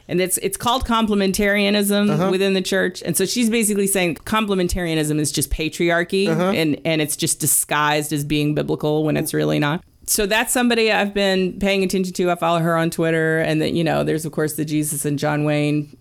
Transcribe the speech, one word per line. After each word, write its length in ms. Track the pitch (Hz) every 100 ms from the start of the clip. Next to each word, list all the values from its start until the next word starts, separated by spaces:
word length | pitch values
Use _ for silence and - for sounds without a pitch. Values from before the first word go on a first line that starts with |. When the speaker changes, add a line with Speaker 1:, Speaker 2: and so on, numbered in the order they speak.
| -
Speaker 1:
And 120 | 175
it's, 160 | 185 -
it's 180 | 190 -
called 300 | 240 254 -
complementarianism 1200 | 226 220 202 196 190 202 208 202 208 202 202 208
Speaker 2:
Uh-huh. 200 | 156 190
Speaker 1:
within 220 | 190 196
the 80 | 190
church. 420 | 185 190 180 - -
And 100 | 165
so 80 | 190
she's 240 | 240 226
basically 380 | 233 208 202 196
saying 280 | 196 175 143
complementarianism 1040 | - 220 208 190 180 185 170 160 151 151
is 120 | 151
just 160 | - 139
patriarchy 800 | - 160 - 170 170 175 190 196
Speaker 2:
Uh-huh. 220 | 160 185 196
Speaker 1:
and, 240 | 160 139 165
and 160 | 160
it's 160 | 151 -
just 220 | 165 -
disguised 720 | 151 - - 147 151 151 151
as 100 | 151
being 320 | 147 151 147 147
biblical 480 | 147 151 151 151
when 140 | 156 147
it's 160 | 156
really 260 | 156 151 151
not. 240 | 147 170 - _ -
So 200 | - 202
that's 280 | 220 240
somebody 380 | 247 240 226 220
I've 220 | 190 202
been 460 | 202 196 190 185 -
paying 240 | 196 196
attention 300 | 185 190 185
to. 180 | 180 180
I 40 | 175
follow 240 | 165 170
her 180 | 165 165
on 120 | 165
Twitter. 500 | 170 165 160 160 160
And 220 | 156 156
then, 140 | 156 165
you 80 |
know, 200 | 160 143 147
there's, 180 | 156 160
of 60 |
course, 220 | 165 156
the 100 | 151
Jesus 400 | 156 151 151 147
and 160 | 147 143
John 240 | 147 147
Wayne 520 | 151 147 147 151 147 -